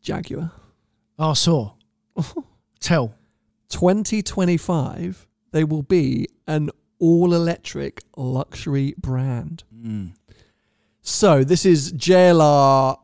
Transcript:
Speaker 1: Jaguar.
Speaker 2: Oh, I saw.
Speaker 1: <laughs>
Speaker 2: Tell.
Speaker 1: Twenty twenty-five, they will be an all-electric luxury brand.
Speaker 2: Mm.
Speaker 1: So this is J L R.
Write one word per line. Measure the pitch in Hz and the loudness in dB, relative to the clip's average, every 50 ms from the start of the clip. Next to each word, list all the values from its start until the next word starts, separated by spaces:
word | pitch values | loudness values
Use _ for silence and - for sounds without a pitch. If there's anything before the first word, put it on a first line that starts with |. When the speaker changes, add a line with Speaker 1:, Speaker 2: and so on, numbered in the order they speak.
Speaker 1:
Jaguar. | _ - - - 170 - - 135 165 165 - - _ _ _ _ _ _ _ _ _ _ _ - | _ -8 -8 -8 -8 -10 -10 -10 -10 -12 -12 -16 _ _ _ _ _ _ _ _ _ _ _ -4
Speaker 2:
Oh, | 156 156 | -2 -2
I | 151 | -2
saw. | 123 - - 170 147 113 101 - _ _ _ _ _ _ _ _ | 0 0 2 2 0 0 -4 -10 _ _ _ _ _ _ _ _
Speaker 1:
<laughs> | - 165 - - 339 277 _ _ _ _ _ _ _ | -8 -8 -6 -8 -14 -14 _ _ _ _ _ _ _
Speaker 2:
Tell. | - - 175 160 127 110 107 _ _ _ _ _ _ _ _ _ _ _ | -2 0 0 0 0 -4 -8 _ _ _ _ _ _ _ _ _ _ _
Speaker 1:
Twenty | - - - 180 185 208 220 - - 214 196 | -8 -2 0 2 2 2 -2 -4 -4 -4 -6
twenty-five, | - - - 190 175 175 165 - - 180 160 131 120 85 - - 175 185 - _ _ _ _ _ _ - | -6 -4 -2 0 0 0 0 -2 -2 -2 -2 -2 -4 -6 -10 -10 -10 -12 -14 _ _ _ _ _ _ -2
they | 156 160 | -2 0
will | 156 156 156 143 | 0 -2 -4 -2
be | - 190 180 151 131 131 - - - _ _ _ | 0 2 2 2 0 -2 -2 -4 -6 _ _ _
an | - 156 156 151 151 - _ _ _ _ _ | -4 -4 -2 -2 -4 -6 _ _ _ _ _
all-electric | 175 165 165 170 175 180 175 170 170 165 170 - _ - - 147 139 139 - - - _ _ | 2 4 4 4 4 2 2 2 0 -2 -4 -6 _ -14 -10 -10 -10 -10 -10 -14 -20 _ _
luxury | - 135 127 131 127 - _ - - - - 139 139 139 139 - - | -10 -8 -6 -4 -4 -6 _ -10 -12 -8 -4 -2 -2 -2 -2 -4 -6
brand. | - 135 127 127 131 135 127 120 - 151 165 165 - _ _ | -8 -6 -4 -4 -2 -4 -4 -6 -8 -10 -14 -14 -18 _ _
Speaker 2:
Mm. | 113 117 113 107 104 98 87 90 _ _ _ - _ _ _ _ _ _ _ _ _ _ _ _ _ | -16 -10 -8 -8 -8 -8 -10 -14 _ _ _ -20 _ _ _ _ _ _ _ _ _ _ _ _ _
Speaker 1:
So | _ - - - - 202 165 139 135 | _ -10 -4 2 4 4 4 4 4
this | 135 180 175 - | 2 0 2 4
is | 190 175 151 139 147 - | 4 4 4 2 -4 -10
J | 139 - 160 185 180 180 180 | -8 0 4 4 6 6 6
L | 175 165 156 | 6 6 6
R. | 151 147 143 139 135 135 135 131 131 131 - | 4 4 4 4 4 4 2 2 0 -2 -6